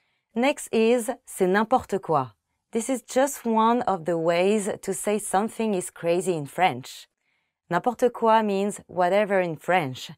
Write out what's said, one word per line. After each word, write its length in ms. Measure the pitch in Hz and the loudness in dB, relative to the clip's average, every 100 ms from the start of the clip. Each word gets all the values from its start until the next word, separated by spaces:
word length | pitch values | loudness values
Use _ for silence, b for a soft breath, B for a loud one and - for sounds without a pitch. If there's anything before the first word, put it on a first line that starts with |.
| _ _ _ | _ _ _
Next 360 | 226 262 294 - | -2 -2 -2 -2
is 380 | 226 226 247 226 - - | 0 2 2 0 -8 -10
"c'est 220 | - 185 | -2 2
n'importe 540 | 202 220 262 - 196 | 2 2 0 0 -6
quoi." 340 | - 147 123 _ _ _ _ | 0 -2 -2 _ _ _ _
This 160 | 226 220 | -6 -4
is 140 | 254 | -6
just 440 | - 254 277 - 233 | -2 0 0 0 0
one 360 | 220 220 247 | 2 4 2
of 240 | - 190 160 | 0 -2 -2
the 120 | 170 | 0
ways 520 | 165 170 190 214 196 - | 2 2 4 2 -2 -6
to 120 | - | -6
say 240 | 185 - 208 | -4 -2 -2
something 540 | - 190 220 - 220 | 0 -2 -2 -2 -2
is 160 | 185 - | -2 -4
crazy 460 | - 170 175 180 165 | -6 0 0 0 -4
in 100 | 139 | -4
French. 640 | - 175 127 - - - _ _ _ _ _ - | 0 0 0 -12 -18 -20 _ _ _ _ _ -4
N'importe 440 | 170 247 226 240 | -2 -2 0 -2
quoi 300 | - 226 220 | 2 2 4
means 360 | 214 196 202 - - | 2 0 -2 -6 -8
whatever 540 | 175 180 196 202 196 | 0 2 2 2 0
in 160 | 175 151 | 0 -4
French, 540 | - 185 143 127 - | 0 0 0 -8 -14